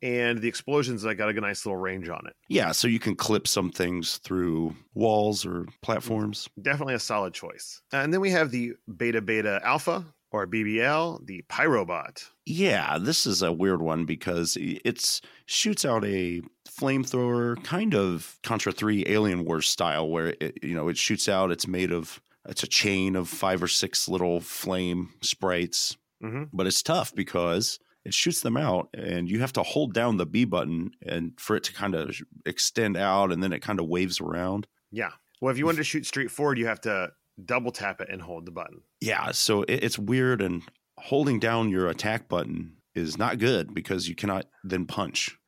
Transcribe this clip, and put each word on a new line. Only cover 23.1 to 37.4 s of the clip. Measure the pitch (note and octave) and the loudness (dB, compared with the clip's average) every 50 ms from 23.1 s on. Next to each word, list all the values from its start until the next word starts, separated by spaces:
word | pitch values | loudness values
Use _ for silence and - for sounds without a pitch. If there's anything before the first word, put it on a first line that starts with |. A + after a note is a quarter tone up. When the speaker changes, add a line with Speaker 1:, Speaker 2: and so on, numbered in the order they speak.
| F#2 | 2
Speaker 2:
of | F#2 E2+ - | 0 -2 -4
five | - - G2 F#2+ F#2+ F2 | -2 0 2 2 2 2
or | F2+ | 2
six | F2 - - F#2+ F2 - - - - | 2 2 0 0 0 0 -2 0 0
little | F#2 F2+ F2+ F2 F2 E2+ | 0 0 2 2 2 0
flame | E2+ - - - - G2 F#2 F#2 F2+ F2+ F2+ F2+ F2+ - - _ | -2 -6 -8 -6 -4 -2 0 0 0 0 0 -2 -4 -6 -8 _
sprites. | - - - - F#2+ F#2 F2+ F2 F2 E2+ - - - - - - _ _ _ _ G#2+ | -2 -2 -2 0 0 0 2 0 0 0 -2 -2 -2 -2 -4 -8 _ _ _ _ -10
Speaker 1:
Mm-hmm. | A2 A2+ C#3 D3+ D3 | -8 -8 -8 -8 -6
Speaker 2:
But | - F#2 F#2 | -2 0 0
it's | F#2+ - - | 2 2 2
tough | - - E3 F3+ - - - | 2 2 0 0 0 -2 -2
because | G2+ F2+ - - F2+ F2 E2+ E2+ G2 A#2+ - - - _ _ _ _ - | -4 -4 -2 0 0 2 2 2 2 0 0 -4 -6 _ _ _ _ -6
it | - - | -2 0
shoots | - - F3 F3 - | 2 2 2 0 0
them | - A#2+ A#2 | 0 0 0
out, | C#3 D3+ B2 F#2 F2 D2 - - | 2 2 2 2 0 0 -4 -8
and | - - F2 F2+ F2 F2 F2 | -8 -4 -2 -2 -2 0 0
you | G2+ A2+ | 0 0
have | B2+ C3 - | 0 0 0
to | G#2 E2+ | 0 0
hold | - - D3 D3+ A#2+ F2+ | 0 0 0 0 2 2
down | A2+ A#2+ A#2+ A2 | 2 2 4 4
the | F2 F2 | 2 2
B | D2+ F2 A2+ B2 | 2 2 2 2
button | G2+ F2+ E2+ B1 D2 E2 E2 F2 - - _ - | 4 2 0 0 0 -2 -2 -4 -4 -8 _ -8
and | - D2+ E2+ E2 E2 - - | -4 -4 -2 -4 -4 -6 -6
for | - - G#2+ | -2 0 0
it | - - | 0 0
to | - - | -4 -6
kind | - G2 G2 F2 | -4 -4 -2 -2
of | D#2+ D2+ C2+ C2+ - - - - - - | -2 -4 -4 -6 -10 -12 -16 -18 -8 -8
extend | - - - - - - A#2 A2+ G#2 F#2 | -4 -2 0 -2 0 0 0 0 2 2
out, | F2 G2 G2 F#2+ G2+ G2 F#2 | 2 2 4 4 4 4 4
and | F2 E2+ F#2+ | 2 2 0
then | F#2 E2+ | 0 -2
it | - | -2
kind | - A2 G#2 F#2 | -2 -2 -2 -2
of | E2+ | 0
waves | D#2+ F2 F2+ F#2+ F2+ F2 - | 0 2 2 2 0 0 -2
around. | E2 D#2+ D#2+ F2 F2+ F#2 F#2+ G#2 E2+ - _ _ _ _ | -4 -4 -2 -2 -2 -2 -2 -4 -6 -8 _ _ _ _
Speaker 1:
Yeah. | G2+ A2+ G#2 F2 - - _ _ _ _ | -8 -6 -6 -6 -8 -12 _ _ _ _
Well, | B2 C3 | -2 0
if | B2+ | 0
you | C3 D3+ | 2 2
wanted | E3 E3 | 2 2
to | D3+ D3+ | 2 0
shoot | - - D3+ - | 0 -2 -2 -2
straight | - - C#3 C3 A2+ | -4 -4 -4 -4 -4
forward, | - - D3 D3 C3 | -2 0 0 2 2
you | A#2 A#2 | 2 0
have | A2+ A2 - | 0 -2 -2
to | - A2+ G2+ F#2+ F2+ E2 - _ _ _ _ G2+ | -2 -2 0 0 -2 -4 -8 _ _ _ _ -12